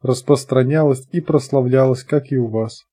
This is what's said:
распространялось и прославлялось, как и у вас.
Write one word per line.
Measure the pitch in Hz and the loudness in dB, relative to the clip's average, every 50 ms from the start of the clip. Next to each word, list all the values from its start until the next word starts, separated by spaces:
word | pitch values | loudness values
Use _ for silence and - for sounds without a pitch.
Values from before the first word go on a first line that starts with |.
распространялось | - 131 127 127 - - 147 135 - - 135 131 127 127 147 156 156 147 135 131 - _ | 0 -2 -4 -2 2 2 2 2 2 -2 0 0 0 2 0 0 2 2 0 -2 -4 _
и | - 175 | -8 -8
прославлялось, | 160 - 151 147 131 - - 139 127 123 127 135 131 131 127 131 - | -4 0 -2 -2 0 0 -2 -2 0 2 2 2 2 2 0 -2 -4
как | _ - 147 127 - | _ -4 -4 -2 -2
и | 139 | -4
у | 131 120 113 | -2 -2 -2
вас. | 107 110 110 110 - - _ _ | -2 -4 -4 -4 -8 -18 _ _